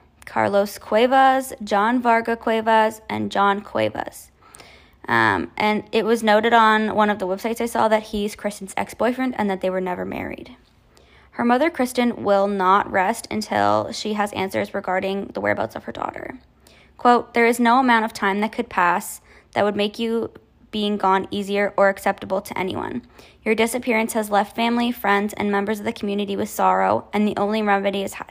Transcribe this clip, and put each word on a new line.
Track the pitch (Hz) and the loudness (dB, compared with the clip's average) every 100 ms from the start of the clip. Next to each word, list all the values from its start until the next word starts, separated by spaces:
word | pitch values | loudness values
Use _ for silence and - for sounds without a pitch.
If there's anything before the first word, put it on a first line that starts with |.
| _ _ | _ _
Carlos | - - 202 202 208 - | -6 -2 2 2 0 -6
Cuevas, | - 214 247 269 269 262 262 - | -2 2 4 6 6 4 -2 -10
John | 208 202 214 254 | -2 0 2 2
Varga | 240 226 233 226 | 2 2 0 -2
Cuevas, | 240 226 220 220 220 220 - | 0 0 2 4 2 -2 -8
and | 214 202 | -6 -2
John | 98 101 101 | 2 2 0
Cuevas. | - 107 107 - - - - _ - - - - - _ - | -4 -2 -2 -2 -10 -14 -20 _ -20 -20 -20 -20 -20 _ 0
Um, | 113 110 95 - - | 2 4 2 -2 -2
and | 214 214 - | -2 -2 -2
it | 226 | -2
was | 208 226 | 0 2
noted | 220 208 226 | 4 4 4
on | 233 220 214 214 208 | 6 6 4 2 2
one | 208 | 2
of | 208 | 0
the | 185 | -4
websites | 196 226 233 | -4 -4 -4
I | 233 | -2
saw | 233 220 | 0 2
that | 214 | 2
he's | 220 208 208 | 0 -4 -4
Kristen's | - 208 202 190 - | -4 -8 -8 -8 -8
ex-boyfriend | 196 - 220 247 254 247 | -8 -2 -2 0 -4 -2
and | 202 | -2
that | 190 | -2
they | 190 | -2
were | 185 | -2
never | 185 180 | -4 -6
married. | 185 - - - - 247 _ _ _ _ _ _ _ | -6 -8 -8 -12 -16 -20 _ _ _ _ _ _ _
Her | - | -2
mother, | 240 247 320 | 2 2 2
Kristen, | 339 247 - 240 - | 0 -2 0 -2 0
will | 202 202 202 | 2 2 2
not | 202 185 202 - | 2 4 4 4
rest | 196 185 233 - | 0 0 -2 -6
until | 214 - 208 202 214 - | -8 -2 2 4 2 0
she | - 214 | -6 -6
has | 208 202 | -4 -4
answers | - 190 - 202 | -4 -4 -4 -4
regarding | 202 196 185 196 196 - | -6 -4 -2 -2 -4 -6
the | 196 | -4
whereabouts | 196 202 110 - | -2 -2 -4 -8
of | |
her | - | -12
daughter. | - - - 50 254 _ _ - - _ - | -8 -8 -8 -14 -16 _ _ -20 -20 _ 0
Quote, | 247 240 - | 4 4 2
"There | 233 233 | 2 2
is | 240 | 4
no | 233 247 | 4 4
amount | 254 226 | 4 2
of | 220 | 0
time | - 202 202 | -2 -2 -2
that | 214 | -2
could | - - | -4 -4
pass | - 175 180 - - _ - _ | 0 2 0 -4 -14 _ -20 _
that | - | -2
would | 208 202 | 0 0
make | 208 208 | -2 -2
you | 226 226 220 - _ _ _ | -4 -2 -4 -10 _ _ _
being | 214 208 208 | -4 -2 0
gone | 190 190 - | 2 2 0
easier | 202 196 202 202 - | -6 -2 -2 0 2
or | 196 | 2
acceptable | 196 202 196 196 190 | 2 -4 -4 -6 -6
to | - - | -6 -6
anyone. | 185 - 53 240 - - - _ | -6 -6 -8 -8 -10 -20 -20 _
Your | 214 | -2
disappearance | 220 226 247 254 220 226 | 0 0 -2 -2 -2 0
has | 226 208 | -2 0
left | 202 214 - | 0 0 -2
family, | 233 240 240 | 0 0 -2
friends, | 247 196 202 208 | -2 0 0 0
and | - 202 | -2 -2
members | 202 202 214 | 0 -2 -4
of | |
the | 214 | -6
community | 233 202 202 202 196 | -6 -4 -4 -4 -4
with | 214 | -4
sorrow, | - 190 190 190 214 - | 0 2 4 2 0 -2
and | 208 208 | -2 0
the | - | 0
only | 202 220 | -2 0
remedy | 208 196 196 196 | 0 0 0 -2
is | 196 | -6
ha-, | - - | -10 -14